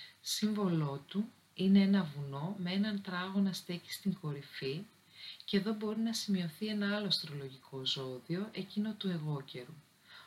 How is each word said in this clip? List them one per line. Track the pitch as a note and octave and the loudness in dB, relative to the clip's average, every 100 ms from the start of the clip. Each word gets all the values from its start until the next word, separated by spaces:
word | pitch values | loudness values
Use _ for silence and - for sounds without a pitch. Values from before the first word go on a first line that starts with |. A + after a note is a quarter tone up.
| - - | -20 -14
σύμβολό | - - G#3+ G#3 F#3+ E3 C#3+ C#3+ - | -6 0 2 2 2 2 2 -2 -4
του | F#3+ A3+ - _ | -4 -4 -8 _
είναι | - F#3+ G3 | 0 8 10
ένα | G3 G3 | 10 6
βουνό | E3 C#3+ C#3 C#3 E3 G3+ | 4 -4 -6 -4 -4 -4
με | F3 | -2
έναν | F#3+ G#3+ G3+ | 0 0 -2
τράγο | G3 F3+ F#3 G3 | -4 -4 0 2
να | G3 | 2
στέκει | F3+ - F3 - | 0 -6 -8 -8
στην | - G3 E3+ | -4 -2 -2
κορυφή | D3+ C#3+ C#3+ - C3+ D3 G#3+ _ _ - - - | -4 -6 -8 -6 -4 -4 -8 _ _ -18 -16 -14
και | - G3+ | 0 2
εδώ | G3 | 2
μπορεί | G#3+ G#3+ A3 | -2 -2 0
να | A3+ | 0
σημειωθεί | A3+ - F#3+ E3+ - G#3+ | -2 0 0 0 -4 -4
ένα | G#3 G3+ G#3 | 0 0 0
άλλο | G3+ | 0
αστρολογικό | - D3+ C#3+ C3+ C3+ - C3+ | -2 -2 -8 -8 -12 -10 -4
ζώδιο, | B2+ - C3 B2+ - F3 A3 | -2 -2 -4 -6 -4 -2 -2
εκείνο | - F#3 G#3 G#3+ | -6 -6 -2 -2
του | G#3 G3 | -2 -2
εγώκερου. | E3+ D3+ C#3+ C3 B2+ B2 - - _ - - | 0 -2 -4 -4 -12 -12 -18 -20 _ -20 -20